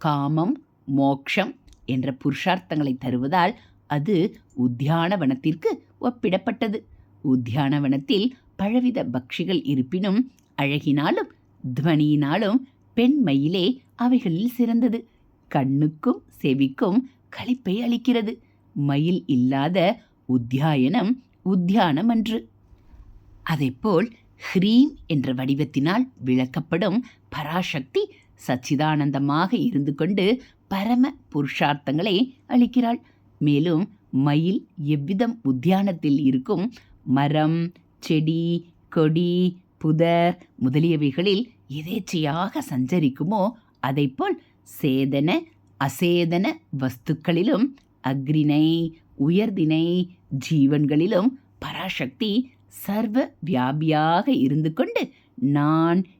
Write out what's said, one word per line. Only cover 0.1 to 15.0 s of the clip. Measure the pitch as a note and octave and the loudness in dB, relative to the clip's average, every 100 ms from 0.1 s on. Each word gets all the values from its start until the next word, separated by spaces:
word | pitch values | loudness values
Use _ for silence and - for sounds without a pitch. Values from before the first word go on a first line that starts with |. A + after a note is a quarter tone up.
| C#3+ C#3+ D#3 F3+ D4+ - _ - | 0 0 0 0 -4 -8 _ -4
மோக்ஷம் | C#3 C#3 C3+ - - F#3+ - - - - | 0 2 0 -2 -4 -4 -6 -20 -14 -6
என்ற | C3 B2+ C3 | -4 -4 -4
புருஷார்த்தங்களை | D3 C#3 F#3 F#3 - D3+ C#3 B2+ | -4 -2 -2 -2 -2 -4 -2 -4
தருவதால் | C3 B2 C3+ F#3 F3 - - _ - | -4 -4 0 2 0 -2 -16 _ -6
அது | D3 D3+ F#3 F#3+ - _ - | -4 0 0 0 -4 _ -2
உத்தியானவனத்திற்கு | B2 A#2+ C#3 E3 E3 G3+ C3+ C3+ D#3+ - A4+ - _ - | -2 -2 0 0 0 0 -2 -2 -2 -2 -2 -4 _ -8
ஒப்பிடப்பட்டது. | B3 - G#3 F#3+ B3 - A3+ G#3 - - - _ | -6 -4 -2 -2 -2 -4 -4 -6 -10 -20 -20 _
உத்தியானவனத்தில் | - B2+ A#2 B2 C#3 D3 C#3+ C#3 C#3 G#3 A#3+ - _ - | -2 0 0 -2 0 0 0 -2 0 0 -2 -4 _ -6
பலவித | G3 B3 B3 - - | -2 0 0 -2 -4
பக்ஷிகள் | D3+ - - E3+ F3+ C3+ | -6 -6 -8 -2 -2 -2
இருப்பினும் | C3+ B2+ F#3 G3 G3+ B3+ _ _ - | -2 -2 -2 -2 -2 -4 _ _ -4
அழகினாலும் | C#3+ D3 D3 C#3+ D#3+ F#4 - - _ _ | -2 -2 0 0 0 -2 -4 -10 _ _
துவனியினாலும் | C3 B2 D3+ D#3 D3+ D3 C#3+ F3 G#3 B3 - _ _ - | -10 -2 0 2 2 2 2 0 2 0 -2 _ _ 0
பெண் | B3 D4 | 2 4
மயிலே | F#3+ C#3 D3 F#3+ F3 B3+ _ - | 2 2 2 0 0 -2 _ -4
அவைகளில் | A#3+ B3+ G3 E3 A#3 | 2 2 2 -2 -2
சிறந்தது. | - A#3 A#3 B3 A3+ | 0 0 2 2 0